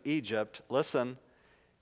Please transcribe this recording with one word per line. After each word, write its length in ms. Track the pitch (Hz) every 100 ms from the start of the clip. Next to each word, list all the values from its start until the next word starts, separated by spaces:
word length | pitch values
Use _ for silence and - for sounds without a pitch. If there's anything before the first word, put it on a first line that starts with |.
Egypt." 560 | 143 156 107 107 107 - -
Listen, 480 | 127 156 143 123 131 - _ - _ _ _